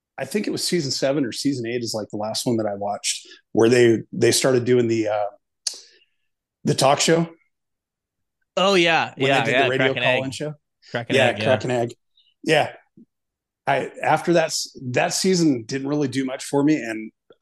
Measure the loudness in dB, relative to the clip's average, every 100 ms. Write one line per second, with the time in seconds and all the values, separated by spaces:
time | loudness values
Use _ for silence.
0 | _ -14 -6 -4 -4 -4 -2 -2 -2 -2
1 | 0 0 -2 -2 -4 -2 -4 -4 -4 -6
2 | -8 -8 -6 -4 -2 -2 -2 -4 -6 -6
3 | -6 -8 -10 -20 _ 2 4 6 6 4
4 | 0 0 2 2 2 2 2 2 2 0
5 | -2 -2 -4 -8 _ _ -12 -12 -20 _
6 | _ _ _ _ _ _ -4 2 2 2
7 | 2 2 0 -6 _ _ _ _ _ _
8 | _ _ _ _ _ -2 2 4 4 2
9 | 0 -2 0 2 2 2 2 2 0 0
10 | 0 0 -2 -8 -10 -10 _ _ -10 -8
11 | -2 2 2 2 0 0 0 -2 -4 -6
12 | _ _ _ _ 0 2 2 -6 _ _
13 | -20 _ _ _ _ _ -2 -2 -2 -4
14 | 0 0 2 2 2 -2 -8 -12 -6 -2
15 | -2 0 0 2 2 0 -4 -8 -4 -2
16 | -2 -4 -6 -6 -4 0 2 0 -2 -8
17 | -10 _ _ -8